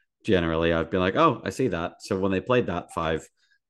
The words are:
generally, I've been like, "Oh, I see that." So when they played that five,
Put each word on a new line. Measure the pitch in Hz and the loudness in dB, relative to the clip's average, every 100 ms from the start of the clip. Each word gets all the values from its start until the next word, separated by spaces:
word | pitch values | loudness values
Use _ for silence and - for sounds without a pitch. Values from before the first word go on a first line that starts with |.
| _ _ - | _ _ 0
generally, | 92 82 80 85 | 2 2 0 2
I've | 82 80 | 2 0
been | 95 | 0
like, | 92 110 | 0 4
"Oh, | 160 113 95 | 2 2 -4
I | |
see | - 131 | -2 -2
that." | 85 85 - | -2 -6 -8
So | - 98 | -6 -2
when | 98 | 0
they | 95 | 0
played | 90 123 95 | 0 0 0
that | 87 - | -4 -6
five, | - 80 80 - _ _ _ _ | -4 -2 -4 -6 _ _ _ _